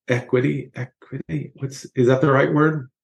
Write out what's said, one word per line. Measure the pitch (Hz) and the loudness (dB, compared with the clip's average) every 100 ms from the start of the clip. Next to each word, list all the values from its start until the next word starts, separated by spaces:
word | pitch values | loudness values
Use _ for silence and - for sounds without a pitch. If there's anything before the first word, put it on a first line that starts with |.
| - | -4
equity, | 123 - 127 135 143 131 - | -4 0 0 0 -2 -6 -10
equity. | 127 _ - 135 - 151 - - | -12 _ -16 -14 -8 -8 -8 -10
What's, | 135 - - - | -10 -10 -8 0
is | 123 | 2
that | 131 | 2
the | 147 | 2
right | 135 156 | 2 2
word? | 151 156 156 131 _ | 2 2 0 -6 _